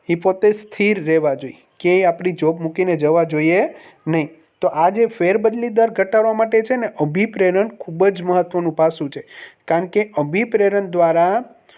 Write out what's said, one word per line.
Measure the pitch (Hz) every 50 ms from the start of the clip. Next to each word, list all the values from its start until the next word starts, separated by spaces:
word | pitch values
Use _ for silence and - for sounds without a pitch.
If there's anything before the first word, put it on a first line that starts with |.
| _ -
ઈ | 170
પોતે | 170 - 190 185 - - 208
સ્થિર | 214 214 - - - - 208 202 214 196 156
રહેવા | 156 160 160 151 147 135
જોઈએ, | 131 - 131 - - _ _ _ -
ક્યાંય | - 175 180 190 190
આપણી | 175 170 170 185 185
જોબ | 175 - 156 156 165 170
મૂકીને | 170 160 160 - 185 185 170
જવા | 151 147 147 160 170 165
જોઈએ | 160 151 151 151 160 170 190 262 330 - - - - - _ - 160
નહીં. | 160 160 147 151 - - _ _ _ -
તો | - 180
આ | - 147 160 180
જે | 202 220 233
ફેરબદલી | 226 226 - 175 175 196 220 208 226 214 233 233 240
દર | 214 226 226 226
ઘટાડવા | 226 196 190 190 - 220 220 226 220
માટે | 220 226 220 220 220
છે | 220 226 254
ને, | 247 226 190 - -
અભિપ્રેરણ | 151 151 147 185 208 226 220 - 190 185 180 190 208 226
ખૂબ | - - - - 165 165 190 196
જ | 190 175 175
મહત્ત્વનું | 180 180 180 175 175 - 180 175 165 156
પાસું | - 160 165 165 - 156 -
છે. | - 143 - - - - - - - _ _ -
કારણ | 170 170 185
કે | 180 - 208 214 208 - 151
અભિપ્રેરણ | 147 147 156 196 233 233 226 220 202 202 196 202 196 185
દ્વારા | 170 175 175 165 160 165 170 180 196 233 247 - - _ _ _ -